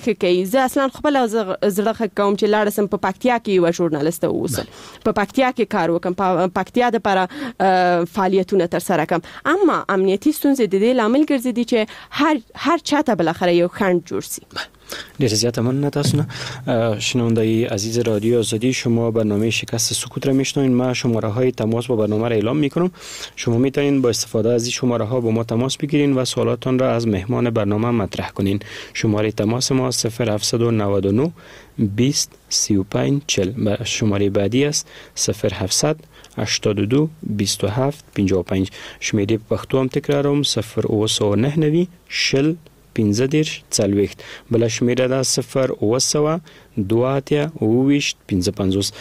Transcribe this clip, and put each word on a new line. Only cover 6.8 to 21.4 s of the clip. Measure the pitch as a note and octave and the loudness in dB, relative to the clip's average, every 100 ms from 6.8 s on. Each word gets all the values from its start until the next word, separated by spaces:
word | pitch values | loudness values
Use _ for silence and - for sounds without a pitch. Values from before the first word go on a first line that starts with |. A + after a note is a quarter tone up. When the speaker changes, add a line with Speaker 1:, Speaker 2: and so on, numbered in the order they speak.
| B3 | 0
Speaker 1:
دپاره، | A3 G#3+ F#3+ F#3 | 0 0 0 0
اه، | D4 C4 - F#3+ F#3 F3+ F3 | -4 -10 0 2 4 4 2
فعالیتونه | E3+ - F#3 F#3+ F#3 G3 E3+ | 0 -2 0 2 2 0 0
ترسره | E3 - E3+ D#3+ | -2 0 0 0
کړم. | F3 - - C#4 | -2 -4 -6 -2
اما | F4+ F4 F3+ - | 2 2 2 0
امنیتي | G3 F#3+ G3 D#4 | 0 2 2 0
ستونزې | D4+ C#4+ C4+ | 0 0 2
د | G#3 G3 | 2 2
دې | A3+ B3+ | 2 2
لامل | G#3+ C4 | 2 2
ګرځېدي | D#4 C#4 B3+ A3+ | 2 0 0 -4
چې | A#3 A#3 G#3+ - - | 0 0 0 -6 -12
هر، | - D#4 D4+ - - | -2 0 0 -4 -6
هر | C4+ E4+ | -2 -2
چا | - D4 | 0 0
ته | D4 F#3 | 0 0
بالاخره | E3 E3+ F3+ | 0 0 2
یو | F3 F3 | 4 2
خنډ | - F#3+ F3+ - | 0 0 0 -2
جوړ | - | -8
سي. | - - - | -8 -12 -12
Speaker 3:
بله. | - - - - - - - | -12 -12 -16 -16 -14 -14 -2
ډېره | B2+ | 0
زیاته | G#2+ A#2+ A#2 | 2 0 0
مننه | A#2 C3+ C#3+ | 0 0 -2
تاسو | C#3+ C#3+ D3 | 0 0 0
نه. | D3+ - - - - | -2 -6 -12 -10 -2
اه، | A#2+ A2+ G#2 | 0 0 0
شنوندهٔ | - B2 A#2 A2+ A2 A2+ A#2+ | -2 0 2 2 2 0 0
عزیز، | G#2 A2 A#2 | -2 -2 -2
رادیو | A2+ G#2 A2 A#2+ | 0 0 2 2
آزادی، | G#2 A2 B2 | 0 0 -2
شما | B2+ A#2+ A2+ A#2 | 0 0 0 2
برنامهٔ | A2+ G#2+ G#2 A2+ | 0 0 0 0
شکست | - - A#2 - | -2 -4 -4 -4
سکوت | - B2 C#3 C#3 | -4 -6 -4 0
را | |
می‌شنوید. | C3+ B2+ C#3+ C3+ | 0 0 0 2
من | B2 B2+ | 2 0
شماره‌های | A#2+ B2+ A2 A2 A2 | 0 0 0 -2 0